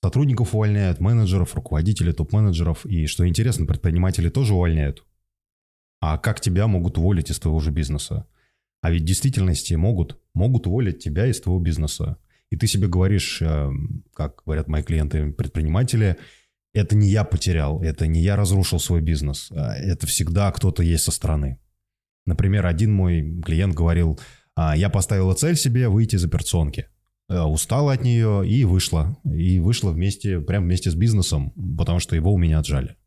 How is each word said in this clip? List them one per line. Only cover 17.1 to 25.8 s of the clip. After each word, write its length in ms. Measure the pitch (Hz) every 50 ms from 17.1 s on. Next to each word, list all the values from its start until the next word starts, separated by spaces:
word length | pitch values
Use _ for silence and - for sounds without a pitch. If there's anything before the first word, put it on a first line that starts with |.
я 140 | 98 107 104
потерял, 580 | - - 85 - 95 90 80 73 71 76 78
это 240 | 87 80 76 - 80
не 160 | 80 80 82
я 140 | 82 95 101
разрушил 440 | 101 104 90 98 95 95 - - 85
свой 220 | - - 90 85
бизнес, 480 | 80 78 80 73 69 71 71 - - -
а 240 | - 78 71 60 52
это 320 | 62 69 95 90 - -
всегда 460 | - - - - 78 85 95 101 98
кто-то 320 | - - - 95 82 - 87
есть 220 | 82 85 78 -
со 60 | -
стороны». 460 | 80 - - - 80 76 71 69 65 - _ _ _ _ _ _ _ _ _ _ _ _ _ -
Например, 400 | 87 - - 95 98 104 90 87
один 260 | 85 80 107 107 107
мой 480 | 98 92 90 87 82 76 76 82 87
клиент 320 | 82 - 82 80 95 98 87
говорил: 460 | 76 82 85 85 85 85 80 76 - - - - _ _ _ _
«А, 220 | - 82 78 76 78
я 140 | 95 101
поставила 420 | - 101 92 - 110 98 95 92 92
цель 220 | - - 156 175
себе 340 | 151 - 135 117 120